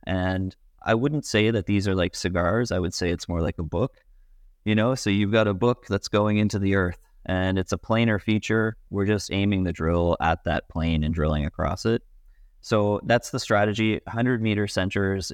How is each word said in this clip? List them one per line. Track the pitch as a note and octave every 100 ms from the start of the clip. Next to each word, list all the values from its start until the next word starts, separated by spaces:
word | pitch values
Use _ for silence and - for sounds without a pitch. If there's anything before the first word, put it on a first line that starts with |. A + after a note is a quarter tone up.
| -
And | F#2 F#2 F#2+ F#2 - _ _
I | -
wouldn't | A2+ C#3+ D3+ -
say | A2 G#2+
that | A2+ F#2
these | G2+ G2
are | F#2+
like | F2
cigars. | - F2+ F2 F2 A2 A#2+
I | F#2
would | E2+
say | - F2+
it's | E2+ -
more | E2+
like | E2 -
a |
book, | D#2+ E2+ B2 _ _ - - - - _
you | G#2 G#2+
know? | A2+
So | C3 G#2+
you've | G2 G2+
got | A2 G#2+
a |
book | F#2+ A#2+ B2 -
that's | G2 -
going | G#2+ G#2+ G#2
into | G#2 G#2+
the | G2
earth, | G2 F2+ - _ -
and | - F#2 F#2 F#2+
it's | F2+
a | G2
planar | - A2+ A#2 G#2
feature. | - G#2+ - A2 A2 - -
We're | G2+ G2+
just | G#2 -
aiming | F#2+ G2+ G2
the | F2+
drill | E2 D#2+ F2 F2 -
at | D#2+ E2+
that | - D#2 -
plane | - D#2+ D#2+
and | D2+
drilling | E2 D#2 D2+ D2
across | - D2+ F2+ A2+
it. | A2+ - - - - - _
So | - A2 G#2 G#2
that's | - A#2+ -
the | C3
strategy. | - G#2 G#2 G#2 A2 G#2 -
Hundred | A2+ B2 A#2+
meter | A2 G#2 G2+
centers | - F#2 G2+ G2 G2 F2+